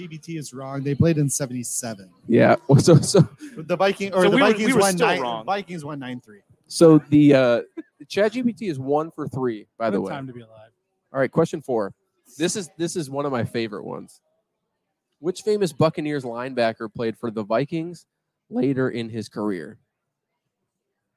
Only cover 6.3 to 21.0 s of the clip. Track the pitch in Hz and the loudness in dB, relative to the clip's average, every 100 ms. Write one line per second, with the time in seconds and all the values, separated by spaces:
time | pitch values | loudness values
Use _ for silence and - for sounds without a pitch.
6.3 | 104 _ _ - - 165 156 - 147 147 | -20 _ _ -12 6 8 8 6 6 6
7.3 | 135 127 117 - - - _ 147 - 214 | 6 4 2 -2 -14 -20 _ -8 -2 0
8.3 | 226 240 214 214 135 135 147 160 160 135 | 0 -4 -4 -6 -6 -2 -2 -2 -8 -10
9.3 | 135 127 107 - - 113 101 95 143 135 | -4 -4 -4 -10 -6 -2 -2 -4 -8 -12
10.3 | 120 113 110 110 _ _ _ _ 135 127 | -16 -20 -20 -20 _ _ _ _ -4 -2
11.3 | - 165 170 - 117 98 - _ _ _ | 0 -2 -4 -4 -4 -4 -8 _ _ _
12.3 | - 170 214 165 - 165 180 135 135 143 | -4 -4 -4 -10 -8 -6 -6 -6 -6 -4
13.3 | 127 107 123 113 101 - - 98 _ _ | -4 -4 -4 -6 -8 -12 -12 -14 _ _
14.3 | _ _ _ _ _ _ _ _ _ 151 | _ _ _ _ _ _ _ _ _ -8
15.3 | 180 - 208 190 147 160 156 151 147 127 | -6 -2 0 0 2 0 0 -4 -6 -6
16.3 | 117 127 127 113 110 113 - 117 110 120 | -8 -6 0 0 -2 -8 -6 -6 -4 -6
17.3 | 110 104 113 - 165 165 170 _ _ _ | -6 -2 -2 -2 -6 -8 -12 _ _ _
18.3 | _ _ 233 135 131 131 120 113 113 101 | _ _ -4 -2 0 -2 -4 -8 -8 -10
19.3 | - 107 92 73 - _ _ _ _ _ | -6 -4 -4 -8 -18 _ _ _ _ _
20.3 | _ _ _ _ _ _ _ | _ _ _ _ _ _ _